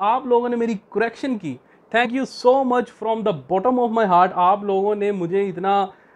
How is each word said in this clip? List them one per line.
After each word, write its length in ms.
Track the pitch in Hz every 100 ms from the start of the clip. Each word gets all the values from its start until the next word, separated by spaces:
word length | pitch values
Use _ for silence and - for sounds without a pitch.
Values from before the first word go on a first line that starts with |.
आप 260 | 202 254 254
लोगों 220 | 240 240
ने 60 | 233
मेरी 200 | 233 202
करेक्शन 640 | - 202 226 - 277 220
की। 220 | 151 123 _ _ _ 226
Thank 200 | 240 262
you 280 | 254 - 247
so 180 | 262
much 220 | 254 247 -
from 380 | - 220 226
the 100 | 208 156 131
bottom 280 | 185 240 247
of 100 | 240
my 160 | 226 202
heart। 260 | 175 185 180
आप 280 | 180 208
लोगों 320 | 202 190 208 208
ने 160 | 202
मुझे 340 | 202 170 196 202
इतना, 380 | 170 190 202
अ, 80 | 190 - _